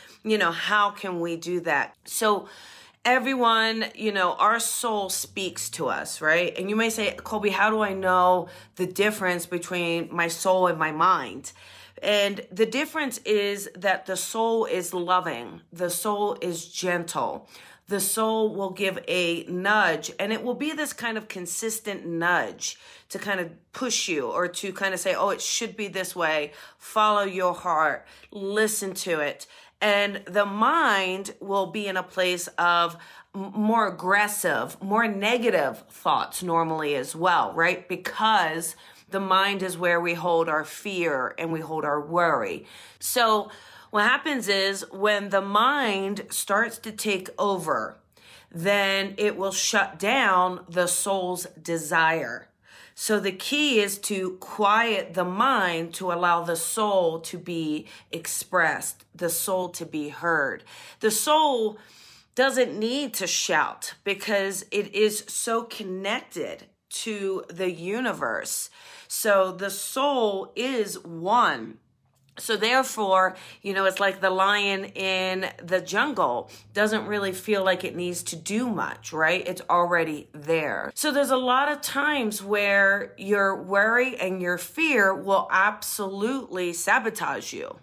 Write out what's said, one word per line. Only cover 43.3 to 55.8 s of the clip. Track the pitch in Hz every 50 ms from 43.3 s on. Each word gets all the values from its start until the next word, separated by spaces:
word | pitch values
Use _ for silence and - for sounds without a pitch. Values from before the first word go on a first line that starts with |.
| 214 208 202 - - - - - - - - -
what | - 208 208
happens | 233 254 285 - 320 285 254 190 196
is | 202 196 190 196 196 190 196 -
when | - 190 202 208 208 202 202 196
the | 190 196
mind | 196 196 202 208 233 262 294 285 262 220 196 190 196 196 208 202 - -
starts | - - - - 196 208 233 220 226 -
to | - 226
take | 214 - - 214 196 185 185 - - -
over, | 196 202 196 180 160 160 139 117 107 80 - - _ _ _ _ - - - - - _
then | - 165 165 196 202 202 196 196 196 196 196 196 196 -
it | 208 208 - 175
will | 190 196
shut | 185 - - - 226 208 190 - - 160
down | 190 208 254 277 240 202 190 180 180 185 180 - - -
the | 170 180 180 175
soul's | - - - 202 196 190 185 180 180 175 175 175 - 170
desire. | 160 - 170 160 156 147 170 165 165 160 165 160 135 113 117 - - - _ _ _ _ - - - - _
So | - - - 214 202
the | 180 196
key | 185 190 - - 277 294 302 285 254 220
is | 202 196 - -
to | - - 208 190 185 185 185 185
quiet | - - - - 208 196 208 220 233 233 214 196 - - 165
the | 185 175
mind | 180 185 202 240 269 262 220 190 175 170 165